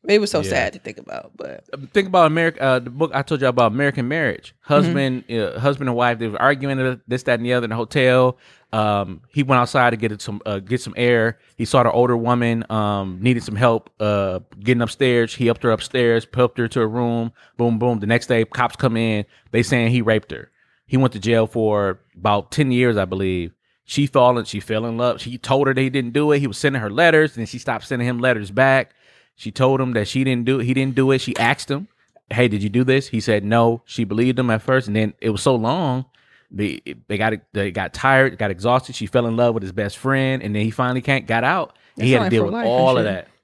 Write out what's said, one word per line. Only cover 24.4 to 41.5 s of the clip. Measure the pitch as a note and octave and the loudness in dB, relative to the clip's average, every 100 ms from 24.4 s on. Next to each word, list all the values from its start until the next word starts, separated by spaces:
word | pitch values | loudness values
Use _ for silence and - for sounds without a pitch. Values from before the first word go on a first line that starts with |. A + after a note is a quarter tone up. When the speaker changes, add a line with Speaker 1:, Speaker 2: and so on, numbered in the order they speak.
Speaker 2:
she | A2 G#2 | -4 -10
fell | - G#2+ A#2 | -6 -4 -4
in | A2+ | -2
love. | B2 A#2 | -2 -2
She | A#2+ B2 | -10 -12
told | - C3+ C#3 | 0 2 2
her | |
that | C3 | 0
he | C3+ | -2
didn't | C3+ A#2+ | -2 -2
do | C3 D3+ | -2 2
it. | C#3+ | 0
He | C#3 | 0
was | G2 | -2
sending | D3 C3+ | -2 -2
her | G#2+ | -4
letters, | G#2+ E3+ D#3+ D#3 A2+ | 2 4 4 2 -2
and | A2 | -10
she | B2 | -8
stopped | - A#2 - | -6 -8 -6
sending | B2+ A#2+ | -4 -4
him | A#2+ | 2
letters | B2+ A#2 G2 | 2 2 -2
back. | G2+ C3+ C3+ A#2+ _ _ _ _ _ | 2 4 4 0 _ _ _ _ _
She | A2+ | -12
told | G2+ C3 C3+ | 0 2 2
him | B2+ | 0
that | A2+ G#2 | -2 -2
she | C3 | -2
didn't | C3 B2 A#2+ | 0 0 0
do | C3 | 0
it. | |
He | A#2+ | 0
didn't | C3 C3+ | 0 0
do | B2+ C3 | 2 2
it. | C3 | 2
She | - A#2+ | -2 -2
asked | A#2 C#3+ - | 0 0 -4
him, | C#3+ G3 _ _ _ _ | -8 -8 _ _ _ _
"Hey, | G#2+ B2 | 0 2
did | G#2 | 2
you | G#2 | 0
do | A2 | 0
this?" | B2+ C3+ C3+ | 2 0 0
He | A2+ | -4
said, | A2 G#2+ | 0 -2
"No." | G2+ A#2 A#2 A#2 | 2 2 2 0
She | _ - | _ -6
believed | G#2 G#2+ B2+ B2+ | -4 0 0 2
him | B2+ | 0
at | A2 | -2
first, | - C3 A2 | 2 0 0
and | G#2+ | -2
then | G#2+ - | -2 -2
it | A2+ | -4
was | G2+ | 0
so | - | 0
long, | B2 A2+ D#3+ D#3 B2+ C3+ _ _ _ _ | 2 0 -2 -2 -4 -6 _ _ _ _
they, | F#2+ G2+ C2 - A#1+ _ | -6 -6 -6 -12 -16 _
they | G2+ | -2
got, | A2 A2 _ | -2 -2 _
they | G#2 G2 | -6 -6
got | F#2 F#2 | -4 -8
tired, | - C3 C3+ C3+ - | -2 2 4 2 0
got | G#2 | -6
exhausted. | F2+ A2 B2 - | -2 0 0 -2
She | B2 G#2+ | -10 -2
fell | B2+ A#2 | 0 0
in | A2+ | 2
love | A#2+ | 0
with | A2+ | 0
his | F#2+ | -6
best | F#2 G2+ - | -6 -6 -4
friend, | C3 C3+ C3+ C3 | -2 0 0 -2
and | G#2 G#2 | -4 -2
then | |
he | A2 | -2
finally | G#2+ B2 B2+ | -2 -2 -2
can't, | C3+ C3+ - | -2 -4 -2
got | A#2 | -2
out. | B2 | 0